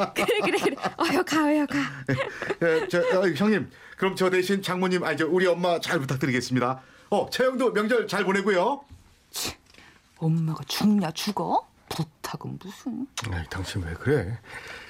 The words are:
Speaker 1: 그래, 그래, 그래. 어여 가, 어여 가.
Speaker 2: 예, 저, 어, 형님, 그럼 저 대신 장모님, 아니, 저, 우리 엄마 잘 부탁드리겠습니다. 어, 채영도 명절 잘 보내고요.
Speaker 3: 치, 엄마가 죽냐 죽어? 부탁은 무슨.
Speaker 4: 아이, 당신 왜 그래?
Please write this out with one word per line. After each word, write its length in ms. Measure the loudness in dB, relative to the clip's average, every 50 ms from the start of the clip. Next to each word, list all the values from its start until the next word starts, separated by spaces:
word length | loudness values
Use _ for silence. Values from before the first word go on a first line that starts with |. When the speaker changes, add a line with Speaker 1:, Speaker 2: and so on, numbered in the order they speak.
| -4 -4 -2
Speaker 1:
그래, 260 | -2 0 2 2 2
그래, 160 | 2 0 0 2
그래. 180 | 0 0 -2 0 -6 -6 -2
어여 260 | 0 0 2 2 0
가, 220 | 0 2 2 2 4
어여 200 | 4 4 2 2
가. 120 | 0 0 -2 -2 -4 -6 -8 -2 -2 -2 -2 -2 -6 -6 -8 -6 -6 -2 0
Speaker 2:
예, 260 | 2 2 2 2 0 0
저, 120 | 0 0 2 4 2 4
어, 80 | 2 2
형님, 420 | 2 2 2 2 2 2 0 -4 -10 -20 -20 -16 -6 -2
그럼 180 | -2 -2 0
저 140 | 2 2 2
대신 320 | 2 2 2 2 0 -2
장모님, 420 | 0 -2 -2 0 0 2 0 0 0
아니, 120 | 0 0 0
저, 80 | 0
우리 200 | 2 4 4 4
엄마 340 | 4 4 4 2 2 2 0
잘 180 | 0 -2 -2 -2
부탁드리겠습니다. 840 | 0 -2 -2 0 0 2 0 0 0 2 0 2 2 2 0 -4 -8 -20 -20 -16 -6 -2
어, 180 | 0 0 0 -2
채영도 420 | 0 2 2 2 2 2 0 2
명절 340 | 2 2 2 2 2 2 0 0
잘 160 | -2 -2 0
보내고요. 580 | 2 0 2 2 2 2 4 4 2 0 -2 -6 -18 -20 -20 -20 -20 _ _ _ _
Speaker 3:
치, 240 | -10 -8 -8 -8 -8 -12 _ _ -20 -20 -20 -20 -20 -20 _ _ _ -4
엄마가 460 | 0 0 0 2 0 -2 -4 -6 -8
죽냐 460 | -8 -4 2 2 4 4 4 2 -2
죽어? 540 | -4 -6 -6 -4 -4 -4 -2 0 0 -2 -2 _ _ _ _ -12
부탁은 680 | -6 -6 -6 -6 _ _ -12 -12 -10 -10 -10 -10 -12 -10
무슨. 440 | -12 -16 -16 -10 -10 -8 -8 -8 -8 -10 -10 -8 -6 -4
Speaker 4:
아이, 140 | -4 -6 -6 -6
당신 320 | -8 -8 -8 -6 -6 -6
왜 100 | -6 -6 -8
그래? 440 | -4 -2 0 0 0 0 -4 -8 -10 -10 -14 -16 -16 -16 -16 -16 -16 -18